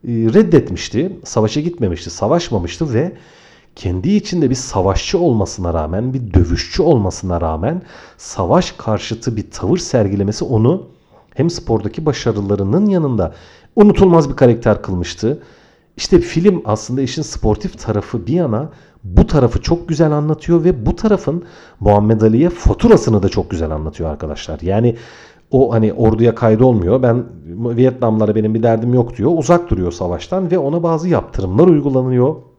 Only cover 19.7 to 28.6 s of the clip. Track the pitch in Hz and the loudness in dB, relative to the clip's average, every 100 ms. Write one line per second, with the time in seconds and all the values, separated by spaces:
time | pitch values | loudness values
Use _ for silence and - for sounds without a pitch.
19.7 | 170 170 147 160 147 151 151 - 170 160 | -4 -2 0 2 2 -2 -4 0 2 2
20.7 | 160 113 - 220 202 - 160 - - - | 0 -2 -2 0 0 -2 -6 -8 -20 -20
21.7 | _ 101 101 104 110 110 113 170 - - | _ 2 4 4 4 4 4 2 2 0
22.7 | 101 240 214 - 110 92 - 87 85 80 | 2 4 4 4 0 0 -2 -4 -4 -4
23.7 | 78 78 - 82 73 78 73 - 80 85 | -4 -8 -6 -8 -6 -8 -10 -12 -8 -2
24.7 | 98 120 117 - - - _ _ 131 127 | 2 0 -2 -10 -20 -20 _ _ 2 2
25.7 | 113 110 - 113 110 117 113 117 110 131 | 2 0 2 2 4 2 2 2 4 4
26.7 | 117 87 127 127 117 - 85 76 87 117 | 4 2 2 2 0 -4 -14 -16 -8 -6
27.7 | 120 127 123 117 107 107 107 107 113 | 2 2 2 -2 0 0 0 0 0